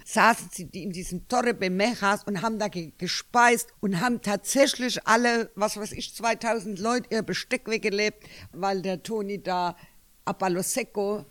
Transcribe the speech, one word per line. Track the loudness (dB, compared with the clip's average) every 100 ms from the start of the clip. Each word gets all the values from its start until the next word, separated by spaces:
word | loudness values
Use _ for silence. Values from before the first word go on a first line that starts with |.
| -4
saßen | 4 6 6 -2
sie | -12 -12
die | -10
in | -8
diesen | -8 -8 -8 -2
Torre | 0 0
Bermejas | 0 0 2 0 2 2 0
und | -2 -4
haben | -2 -2
da | -4
ge-, | -4 -10 -8
gespeist | -6 -6 0 6 6 6 2 -4
und | -2 0
haben | 0 0
tatsächlich | 0 -2 0 4 4 4 -2 -2 2
alle, | 4 4 2 -2 -2
was | -2 -2
weiß | -8
ich, | -8 -10 -4
zweitausend | -2 -2 -2 -2 -4 -4
Leute | -2 -2 -2
ihr | -4
Besteck | -2 -4 -4 -6 -2
weggelebt, | -2 -2 0 -2 -4 -16 -20 -18
weil | -6 -4 -2
der | -2 -6
Toni | -4 -4 -4 -6
da | -4 -2 -2 -4 -16 -20 _ _ -8
a |
palo | -2 0 0
seco | -2 -2 -4 -2 -2 -2 -6